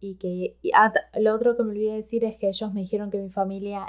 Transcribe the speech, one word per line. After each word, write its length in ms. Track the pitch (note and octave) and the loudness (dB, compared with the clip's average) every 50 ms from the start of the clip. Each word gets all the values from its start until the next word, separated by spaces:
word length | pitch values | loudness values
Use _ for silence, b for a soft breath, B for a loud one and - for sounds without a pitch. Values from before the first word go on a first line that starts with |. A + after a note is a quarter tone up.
y 140 | - G3 F#3+ | -12 -12 -10
que, 420 | F#3+ - F#3 F3+ F3+ F3+ - - _ - | -8 -6 -6 -4 -4 -4 -6 -6 _ 0
y, 100 | - - | 4 6
ah, 160 | - G#3+ A3 | 6 6 6
t-, 300 | - - - - - - | 4 2 -2 -2 0 2
lo 140 | G#3+ G#3+ G#3+ | 2 2 2
otro 200 | A3 A#3 A#3+ A#3 | 4 2 2 2
que 80 | A#3+ A3+ | 2 0
me 60 | G#3+ | -2
olvidé 220 | G#3 G#3 G#3+ G#3+ G#3+ | -2 -2 -2 -2 -2
decir 320 | G#3+ G#3+ - A#3 A3+ A3+ | -2 -4 -2 -2 0 0
es 140 | A3 A3 - | -2 -2 -2
que 100 | - G3 | -2 -2
ellos 240 | F#3+ - A3 G#3 F#3+ | -2 -2 -4 -6 -4
me 80 | G#3 | -6
dijeron 300 | F#3+ F#3 - G3+ G#3 G3+ | -4 -2 -4 -4 -4 -4
que 80 | G3 G3 | -6 -6
mi 100 | G3 F#3+ | -6 -4
familia 580 | F#3 G3+ G3 F#3+ G3 G3 G3 G3+ G3+ G3 F#3+ | -4 -2 -2 -2 -4 -6 -6 -6 -6 -8 -8